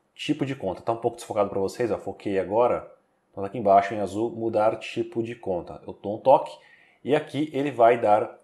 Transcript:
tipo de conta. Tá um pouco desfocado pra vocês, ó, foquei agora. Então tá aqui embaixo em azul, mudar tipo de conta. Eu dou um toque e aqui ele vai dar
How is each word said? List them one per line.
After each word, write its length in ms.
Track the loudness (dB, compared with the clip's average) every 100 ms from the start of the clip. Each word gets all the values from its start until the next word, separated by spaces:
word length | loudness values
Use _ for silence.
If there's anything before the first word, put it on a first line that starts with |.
| _ -8
tipo 300 | -4 -2 -4
de 100 | -4
conta. 260 | -6 -4
Tá 120 | -4
um 40 | -2
pouco 200 | -4 -6
desfocado 320 | -4 -2 0
pra 100 | 0
vocês, 320 | -4 -2 -2
ó, 60 | -2
foquei 420 | -6 -8 -4 -2
agora. 500 | 0 2 2 0 -6 -18 _ _ _
Então 140 | -10
tá 60 | -8
aqui 80 | -2
embaixo 360 | 6 6 6
em 60 | 0
azul, 320 | -4 -2 -4
mudar 460 | -2 -2 2 2 0
tipo 440 | -4 -6 -4 -4
de 140 | -6 -8
conta. 460 | -6 -6 -6 -14 -16
Eu 60 |
dou 240 | -10 -8 0
um 60 |
toque 360 | 4 4 4 -10 -20 -20 _ _
e 100 | 0
aqui 360 | 0 0 -4 -4
ele 180 | -2 -2
vai 300 | 4 6 6
dar 400 | 4 4 2 -8